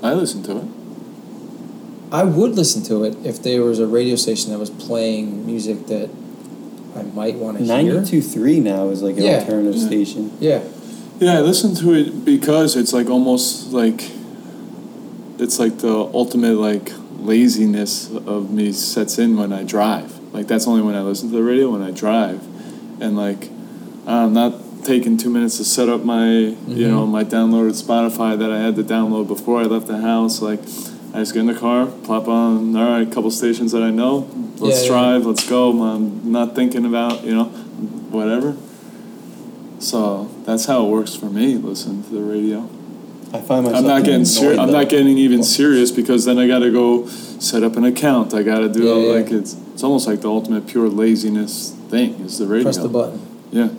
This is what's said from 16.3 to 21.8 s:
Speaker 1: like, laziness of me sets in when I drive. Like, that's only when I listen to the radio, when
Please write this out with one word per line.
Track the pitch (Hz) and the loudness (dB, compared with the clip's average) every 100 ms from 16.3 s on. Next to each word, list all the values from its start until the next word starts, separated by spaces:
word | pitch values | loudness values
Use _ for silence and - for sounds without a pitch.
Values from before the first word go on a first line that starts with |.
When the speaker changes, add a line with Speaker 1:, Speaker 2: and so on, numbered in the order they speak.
| 123 117 110 | 0 2 2
Speaker 1:
like, | 107 104 - - - - | 2 -2 -6 -14 -16 -10
laziness | 104 113 123 107 107 104 101 - - | 0 4 4 4 2 2 -2 -6 -8
of | 110 - 104 98 | -10 -6 -6 -4
me | 107 104 | -2 -2
sets | 98 - - 107 - | -2 -4 -2 -2 2
in | 117 107 | 2 2
when | 101 | 0
I | 98 | -4
drive. | 90 107 107 95 - - - | -4 0 0 0 -6 -16 -12
Like, | 110 104 | -10 -2
that's | 113 120 | 0 2
only | 117 | 2
when | 107 101 | 2 -2
I | |
listen | 98 98 117 | -2 -4 -2
to | 117 | 0
the | |
radio, | 117 127 135 | 2 4 2
when | 107 | 0